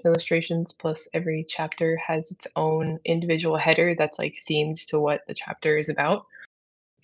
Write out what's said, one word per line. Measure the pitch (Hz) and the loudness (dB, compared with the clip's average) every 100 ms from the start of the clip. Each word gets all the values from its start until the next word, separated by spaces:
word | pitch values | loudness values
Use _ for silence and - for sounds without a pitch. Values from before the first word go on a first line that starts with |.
illustrations, | 170 170 - 165 165 165 170 | 2 2 2 0 0 -2 -2
plus | - 160 156 - | -4 -4 -4 -4
every | 165 170 156 160 | -4 -2 -2 -4
chapter | - 156 - 165 160 - | -4 -4 0 0 0 0
has | 160 160 | -2 -4
its | 185 - - | -10 -8 -2
own | 160 156 160 160 - | 0 2 0 -2 0
individual | 165 170 160 165 156 | 0 2 2 2 2
header | 160 156 175 165 | 4 4 4 2
that's, | 151 - | 0 -2
like, | 147 - - | -6 -6 -2
themed | 151 151 160 - | 0 0 -4 -2
to | 151 | 0
what | 147 147 - | 2 0 -4
the | |
chapter | 151 - - 156 151 | -10 -10 -4 0 2
is | 156 | 0
about. | 151 147 202 - - - _ _ _ _ _ | 0 0 0 -4 -20 -20 _ _ _ _ _